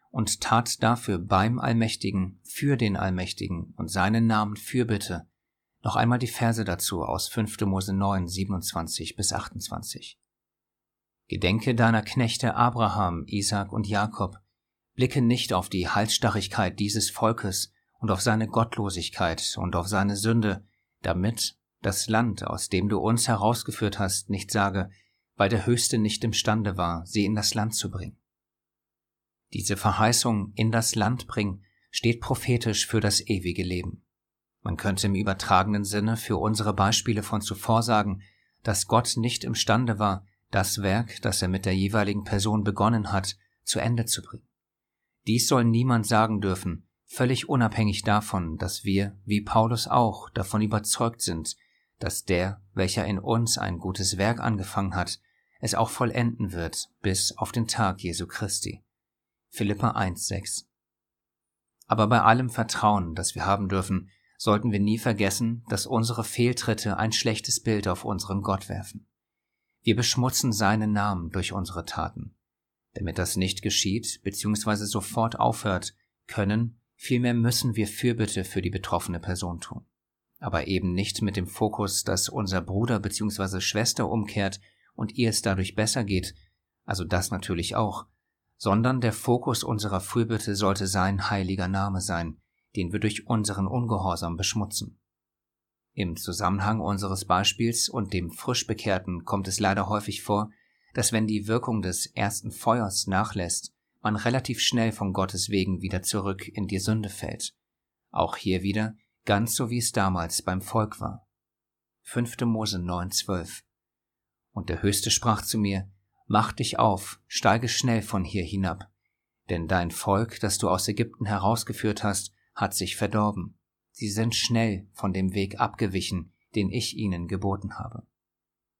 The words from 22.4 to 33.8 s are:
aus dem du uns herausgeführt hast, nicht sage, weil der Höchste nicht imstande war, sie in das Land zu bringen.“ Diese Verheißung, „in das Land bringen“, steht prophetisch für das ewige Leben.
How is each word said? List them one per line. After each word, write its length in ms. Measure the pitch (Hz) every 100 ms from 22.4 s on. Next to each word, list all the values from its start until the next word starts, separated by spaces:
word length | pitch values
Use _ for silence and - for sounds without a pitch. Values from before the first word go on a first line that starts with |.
| -
aus 220 | - -
dem 220 | 90 101
du 80 | 104
uns 300 | 107 117 123
herausgeführt 680 | 107 107 120 - - 104 -
hast, 300 | 95 - -
nicht 220 | 98 -
sage, 400 | 107 98 95 92 - _ _ _ -
weil 120 | 98
der 160 | 107
Höchste 320 | 120 120 - 120
nicht 260 | 107 -
imstande 540 | 117 - - 110 101 92
war, 300 | 85 85 87
sie 180 | 107
in 100 | 101
das 200 | 107 101
Land 200 | 110 107
zu 160 | - 95
bringen.“ 280 | 92 - - _ _ _ _ _ _ _ _ _ _ _ _ -
Diese 220 | 101 95 95
Verheißung, 760 | 104 95 110 120 123 104 95
„in 180 | - 110
das 220 | 117 113
Land 320 | 113 104 127 -
bringen“, 360 | - 101 95 _ _ _
steht 320 | - 117 117
prophetisch 640 | - 131 - 120 113 101 -
für 140 | 113
das 200 | 101 -
ewige 420 | - 98 87 85
Leben. 400 | 90 90